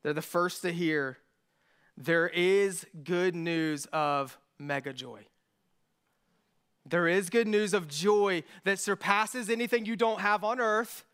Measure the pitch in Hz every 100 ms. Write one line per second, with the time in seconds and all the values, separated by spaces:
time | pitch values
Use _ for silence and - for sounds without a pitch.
0 | 147 147 - 175 175 - 180 170 170 156
1 | 135 127 _ _ _ _ _ _ _ -
2 | 139 170 170 165 180 196 196 175 - 165
3 | 143 175 185 170 165 165 160 147 - 156
4 | 147 143 135 - _ _ 143 139 135 127
5 | 127 107 104 _ _ _ _ _ _ _
6 | _ _ _ _ _ _ _ _ 139 170
7 | 170 180 180 233 220 208 208 196 160 143
8 | 190 208 202 175 - - 190 196 - 196
9 | - 202 220 254 208 226 233 240 214 226
10 | 226 214 202 208 208 247 226 214 226 -
11 | -